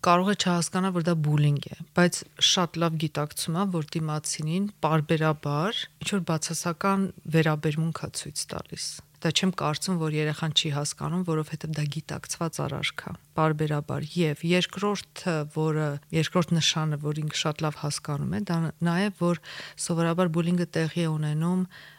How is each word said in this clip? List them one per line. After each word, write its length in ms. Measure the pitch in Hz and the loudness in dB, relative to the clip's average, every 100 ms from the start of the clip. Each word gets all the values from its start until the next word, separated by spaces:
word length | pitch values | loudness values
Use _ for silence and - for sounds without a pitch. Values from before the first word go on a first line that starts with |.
Կարող 200 | 185 175 | 6 6
է 100 | 190 | 4
չհասկանալ, 580 | 202 185 175 165 190 190 | 2 2 2 0 0 0
որ 120 | 175 | 2
դա 100 | 165 165 | 2 2
բուլինգ 480 | 151 151 147 143 | 4 4 4 2
է, 120 | - - - | -4 -14 -4
բայց 260 | - 175 - - - | 4 4 2 -10 0
շատ 280 | - - 170 160 | 2 4 0 0
լավ 200 | 170 160 | 0 2
գիտակցում 580 | 156 147 147 - - | -2 -2 -4 -4 -2
է, 100 | 165 202 | 0 0
որ 180 | 175 151 | 0 -2
դիմացինին 760 | 165 156 151 - - 156 175 202 - | -4 -2 -2 -4 -4 -2 0 -2 0
պարբերաբար 960 | 151 156 151 160 156 151 147 147 185 - - | 2 2 4 2 2 0 -2 0 0 -4 -8
ինչ-որ 280 | _ - 202 | _ -2 -2
բացասական 760 | 170 156 - 160 175 160 196 196 196 - - | 0 -2 -2 -4 -4 0 2 2 0 -4 2
վերաբերմունք 720 | 160 160 151 156 151 165 156 | 4 4 2 0 0 -2 -2
է 120 | - | -8
ցույց 340 | - 143 147 - | -8 -8 -8 -8
տալիս։ 400 | - - - - - - _ | -8 -10 -10 -10 -10 -18 _
Դա 140 | 170 | 0
չեմ 220 | - 190 | 2 0
կարծում, 420 | 175 147 151 - 180 | 0 -2 -2 -2 0
որ 160 | 156 | 0
երեխան 400 | 151 151 151 160 | 0 -2 -2 -2
չի 180 | 151 160 | 0 0
հասկանում, 540 | 143 147 - 147 175 | -2 -4 -4 -4 -2
որովհետև 460 | 175 156 151 151 156 | 0 -2 -2 -6 -4
դա 140 | 151 147 | -2 -2
գիտակցված 720 | 160 - - - - 165 - | -4 -8 -10 -8 -6 -4 -4
արարք 400 | 139 151 151 - | -4 -4 -6 -6
է, 120 | - - _ | -10 -12 _
պարբերաբար։ 680 | - 156 151 156 151 147 131 151 | 2 2 2 0 -2 -2 -4 -2
Եվ 340 | 175 160 143 | 0 0 0
երկրորդը, 920 | 165 180 170 190 208 196 - - 185 160 147 | 2 2 2 -2 -2 -2 -6 -6 -2 -2 -2
որը, 400 | 156 156 156 151 143 _ | 0 0 2 0 -4 _
երկրորդ 400 | 160 151 180 165 | 0 2 2 2
նշանը, 460 | 170 - 165 156 147 | 2 2 0 -2 -2
որ 200 | 147 151 | -2 -4
ինքը 180 | 151 - | -4 -2
շատ 220 | 156 147 | -4 0
լավ 180 | 156 - | -2 -2
հասկանում 520 | 151 - - 143 139 | -6 -4 -6 -4 -2
է, 100 | 190 | -2
դա 160 | 202 165 160 - | 0 0 0 0
նա 200 | 170 170 | 0 2
է, 120 | 208 | 0
որ 260 | 190 175 170 - - - | 0 0 0 -6 -14 -14
սովորաբար 540 | - - 165 165 165 180 | -8 -2 2 2 2 2
բուլինգը 360 | 160 170 175 165 | 2 2 2 0
տեղի 300 | 160 160 175 | 0 0 0
է 80 | 165 | 0
ունենում 540 | 156 151 151 170 185 180 - - | 0 0 0 2 2 -2 -6 -20